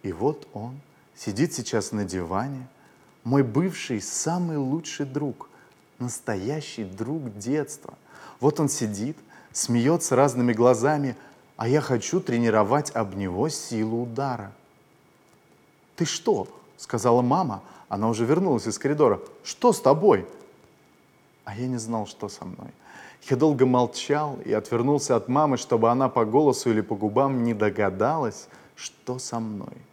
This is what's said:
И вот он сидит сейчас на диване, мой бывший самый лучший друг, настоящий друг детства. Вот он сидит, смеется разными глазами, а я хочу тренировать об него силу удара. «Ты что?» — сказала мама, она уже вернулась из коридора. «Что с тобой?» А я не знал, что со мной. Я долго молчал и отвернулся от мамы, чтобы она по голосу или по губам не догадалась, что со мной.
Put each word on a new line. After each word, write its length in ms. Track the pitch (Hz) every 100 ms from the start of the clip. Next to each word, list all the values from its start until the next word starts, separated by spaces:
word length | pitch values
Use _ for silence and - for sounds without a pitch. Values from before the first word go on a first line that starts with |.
И 80 | 98
вот 340 | 82 127 147 -
он 260 | 104 117 135 _ _ _ -
сидит 360 | - 98 160
сейчас 380 | - 110 113 95
на 140 | 107
диване, 640 | 95 92 82 95 131 135 127 _ _ _ _ _
мой 180 | 117 139
бывший 580 | 127 123 185 185 - 110
самый 560 | - - 160 175 175 151
лучший 480 | 131 156 156 -
друг, 440 | 139 139 147 - - - - _ _ _
настоящий 840 | 123 - - 101 104 151 147 -
друг 520 | 98 95 113 160 127 101
детства. 560 | 107 151 135 - - - _ - - -
Вот 220 | 143 147
он 80 | 143
сидит, 480 | - 110 101 120 160 - - -
смеется 640 | - - 120 127 170 -
разными 380 | 127 139 123 123
глазами, 640 | 110 123 113 131 151 139 113 - - _ -
а 120 | 113
я 120 | 147
хочу 400 | 143 123 - 180
тренировать 720 | - 120 117 107 101 143 147 117
об 180 | 101
него 340 | 98 95 90 151
силу 540 | 151 - 117 110 117
удара. 500 | 123 117 139 117 98 - _ _ _ _ _ _ _ _ _ _ _ _ _
«Ты 100 | -
что?» — 440 | 165 - - 107 92 - - -
сказала 460 | - 117 120 120
мама, 400 | 123 160 156 98 - - -
она 200 | 101 113
уже 160 | 110
вернулась 420 | 117 165 190 120 113
из 100 | 104
коридора. 440 | 139 151 135 98 - -
«Что 280 | - - 247
с 80 | -
тобой?» 460 | 135 156 202 98 85 - - - _ _ _ _ _ _ _ _
А 100 | 104
я 140 | 101 127
не 80 | 123
знал, 300 | 110 113 101
что 220 | - 104
со 160 | -
мной. 260 | 90 92 - - - - - - -
Я 60 | 127
долго 300 | 156 135 131
молчал 680 | 127 120 - - 147 151 131
и 80 | -
отвернулся 640 | 110 - 117 127 147 143
от 140 | 120 -
мамы, 280 | 135 151 123
чтобы 340 | - 117 113
она 180 | 123 131
по 160 | 127
голосу 460 | 107 127 147 - 123
или 100 | 110
по 160 | 101 101
губам 480 | 104 113 139 131
не 100 | 117
догадалась, 960 | 107 107 98 101 92 117 160 120 - - - -
что 460 | - - _ - 127
со 180 | - 117
мной. 380 | 110 104 - - -